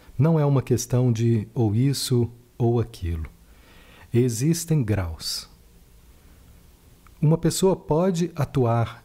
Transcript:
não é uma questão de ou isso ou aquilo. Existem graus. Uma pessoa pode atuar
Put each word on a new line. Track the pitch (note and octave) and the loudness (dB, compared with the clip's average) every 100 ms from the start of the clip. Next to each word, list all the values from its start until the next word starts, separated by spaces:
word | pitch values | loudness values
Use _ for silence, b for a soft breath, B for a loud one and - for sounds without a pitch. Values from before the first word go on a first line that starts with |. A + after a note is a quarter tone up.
| b - | b 0
não | D#3 D#3+ | 2 4
é | C#3+ | 2
uma | C3+ | 0
questão | - A#2 - B2 B2+ | 0 -2 0 0 2
de | A2 A#2 A2+ - | 2 2 0 -2
ou | C3 A2+ | -2 0
isso | G#2+ C#3 C3 - A#2+ A#2+ - _ - | 2 0 0 0 0 0 -6 _ -2
ou | A#2 A#2+ | 0 0
aquilo. | G#2+ - E2+ E2 D#2+ - B B B B B B B | -2 -6 -8 -6 -8 -14 B B B B B B B
Existem | A#2 B2+ G#2+ D3 E3+ - D#3 | 0 0 0 -2 -2 0 -2
graus. | G#2+ G2 F2 D#2+ - - - - - - - - - b b b b b b - - - - - | 0 -2 -4 -8 -8 -10 -12 -20 -20 -20 -20 -20 -20 b b b b b b -20 -20 -20 -20 -2
Uma | D3+ D#3+ | 2 2
pessoa | E3 - F#3+ F3 | 0 0 0 0
pode | - D3+ F#3+ E3+ F3 - | -2 0 0 0 -4 -4
atuar | - C#3 A#2 A#2 A2+ - | -4 0 0 0 -2 -6